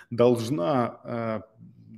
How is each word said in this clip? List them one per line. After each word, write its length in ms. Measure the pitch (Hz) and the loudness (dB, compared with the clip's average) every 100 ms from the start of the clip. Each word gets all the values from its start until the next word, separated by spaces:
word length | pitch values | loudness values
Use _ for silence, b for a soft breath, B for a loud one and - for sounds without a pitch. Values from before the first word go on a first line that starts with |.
| B | B
должна, 880 | 120 120 113 113 156 165 131 113 - | 4 4 4 -2 -2 0 0 -2 -6
э, 360 | 131 117 113 110 - _ 117 _ 110 | -12 -8 -6 -8 -10 _ -20 _ -20